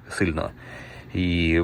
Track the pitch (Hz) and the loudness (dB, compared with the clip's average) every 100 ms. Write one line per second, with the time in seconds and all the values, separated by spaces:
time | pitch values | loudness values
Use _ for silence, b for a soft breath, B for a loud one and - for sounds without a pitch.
0 | - - 87 76 - - B B B B | -10 0 0 0 -4 -8 B B B B
1 | B 90 90 87 82 82 | B 0 2 4 4 4